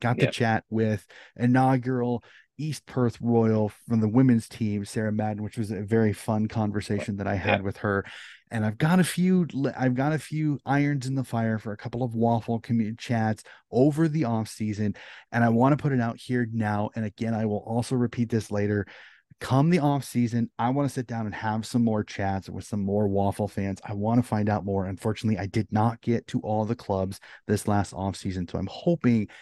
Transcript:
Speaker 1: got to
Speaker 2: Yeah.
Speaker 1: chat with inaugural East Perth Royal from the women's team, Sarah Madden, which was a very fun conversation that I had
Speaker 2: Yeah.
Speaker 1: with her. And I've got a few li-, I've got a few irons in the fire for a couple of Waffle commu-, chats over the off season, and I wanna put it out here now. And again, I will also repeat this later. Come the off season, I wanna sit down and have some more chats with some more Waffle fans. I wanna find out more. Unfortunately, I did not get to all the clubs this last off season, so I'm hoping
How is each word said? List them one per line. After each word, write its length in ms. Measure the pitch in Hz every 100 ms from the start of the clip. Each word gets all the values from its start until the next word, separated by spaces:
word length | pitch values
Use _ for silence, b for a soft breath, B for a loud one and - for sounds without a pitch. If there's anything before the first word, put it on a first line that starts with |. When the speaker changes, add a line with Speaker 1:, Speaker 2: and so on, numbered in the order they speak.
Speaker 1:
got 180 | 117 117
to 80 | 123
Speaker 2:
Yeah. 40 |
Speaker 1:
chat 340 | - 113 110 -
with 360 | 110 110 104 - B B B
inaugural 840 | 123 127 131 131 123 127 120 120 - b b -
East 260 | 151 139 -
Perth 320 | 131 120 -
Royal 500 | 117 117 113 110 104 - -
from 120 | 113
the 80 | 107
women's 400 | 117 135 117 -
team, 360 | - 107 104
Sarah 280 | 101 117 110
Madden, 300 | 107 107 104
which 140 | 107 -
was 140 | 104
a 120 | 107
very 300 | 101 113 110
fun 360 | 98 - 107 107
conversation 680 | - 104 101 - 101 - 101
that 100 | 98
I 100 | 98
had 240 | 98 101
Speaker 2:
Yeah. 40 |
Speaker 1:
with 140 | 98 -
her. 260 | 104 98 - B B B B
And 140 | 110
I've 140 | 107 107
got 220 | 156 185
a 40 |
few 420 | 160 - 180 185 160
li-, 200 | 135 135 -
I've 180 | 131
got 180 | 127 143
a 60 | 156
few 400 | - 156 151 143 120
irons 400 | 143 143 143 127
in 80 |
the 100 | 135
fire 340 | 123 117 113 110
for 140 | 110
a 40 | 104
couple 260 | 117 120
of 120 | 127
Waffle 460 | 113 117 113 113 113
commu-, 380 | - 117 107 113
chats 440 | - 113 110 104 - B B
over 360 | 113 147 147 165
the 160 | 156
off 240 | 117 117 107
season, 460 | - 107 104 104 - B B B
and 100 | 117
I 40 | 117
wanna 280 | 113 131 143
put 160 | 147
it 80 | 131
out 180 | 117 113
here 280 | - 123 117
now. 380 | 113 107 104 110
And 100 | 113
again, 300 | 107 - 113
I 120 | 110 110
will 180 | 104 -
also 300 | 120 117 131
repeat 320 | 120 - 113
this 220 | 113 -
later. 360 | 104 104 104 - B B B B -
Come 300 | - 131 160
the 120 | 175
off 220 | 143 143
season, 480 | - 123 120 117 113 -
I 120 | 120
wanna 180 | 139 139
sit 180 | 135 117
down 200 | 117 107
and 80 |
have 320 | - 110 110 110
some 180 | 123
more 180 | 117 107
chats 460 | 104 - 98 95 92
with 160 | 92
some 160 | - 101
more 260 | 98 101 104
Waffle 420 | 98 98 - 104
fans. 320 | - 98 95
I 80 | -
wanna 300 | 101 107 123
find 260 | 117 107 104
out 160 | 104
more. 220 | 98 98 92
Unfortunately, 520 | 92 110 104 110 95
I 60 | 95
did 240 | 110 104
not 300 | 107 113 117
get 260 | - 113 -
to 120 | 127
all 240 | - 107
the 100 | 107
clubs 460 | 120 - 95 95 98 B B -
this 220 | 104 -
last 240 | 104 98
off 240 | - 95 -
season, 320 | 98 92 87
so 100 | 87
I'm 100 | 98
hoping 580 | - 175 170 127 113 104 B